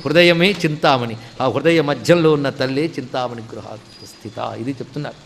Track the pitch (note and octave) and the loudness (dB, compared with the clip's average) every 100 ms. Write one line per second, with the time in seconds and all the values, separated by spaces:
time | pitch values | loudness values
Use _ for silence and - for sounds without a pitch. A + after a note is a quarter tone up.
0 | C3+ D3+ F3 E3 F3+ G3 E3+ D3 E3 C3 | 0 4 6 6 2 2 -2 0 2 2
1 | A#2+ A2+ - - B2+ A2+ D3+ E3 C#3+ C3+ | 0 -8 -12 -4 -2 0 2 2 2 0
2 | A2 F3 D#3+ D3+ C#3 - C3 C3+ D#3+ D3+ | 2 4 4 2 0 -4 -4 -2 -4 -6
3 | B2+ C3+ B2 A#2 A2+ A2+ G#2+ A2 - - | -8 -6 -6 -8 -14 -14 -14 -16 -18 -20
4 | G2+ - A2 G#2+ A#2 G#2+ A#2 C#3 B2 D3 | -20 -18 -16 -10 -10 -8 -8 -10 -10 -12
5 | C#3+ - | -12 -14